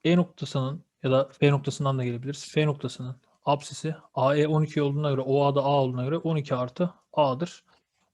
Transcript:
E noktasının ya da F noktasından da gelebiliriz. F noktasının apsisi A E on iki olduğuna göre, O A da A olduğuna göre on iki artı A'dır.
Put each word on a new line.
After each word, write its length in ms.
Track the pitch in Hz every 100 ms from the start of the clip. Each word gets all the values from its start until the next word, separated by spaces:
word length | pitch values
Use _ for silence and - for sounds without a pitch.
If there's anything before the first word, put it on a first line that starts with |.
E 120 | 160 175
noktasının 680 | 180 - 139 143 131 151 - _
ya 80 | 135
da 180 | 131 135
F 180 | - 147
noktasından 480 | 143 143 - 139 135
da 60 |
gelebiliriz. 480 | 123 120 131 143 -
F 140 | - 151
noktasının 500 | 143 131 - 127 131 _ _
apsisi 500 | - 143 - 135 156 160 -
A 220 | - 131 147
E 100 | 151
on 160 | 156
iki 200 | 151 151
olduğuna 280 | 143 139 151
göre, 100 | 135
O 240 | 131 135
A 100 | 143
da 100 | 139
A 180 | 139 143
olduğuna 220 | 131 127
göre 120 | 127 165
on 200 | 165 160
iki 180 | 139
artı 400 | 127 123 - 180 - _
A'dır. 520 | - 143 131 175 - _ _ _ _ _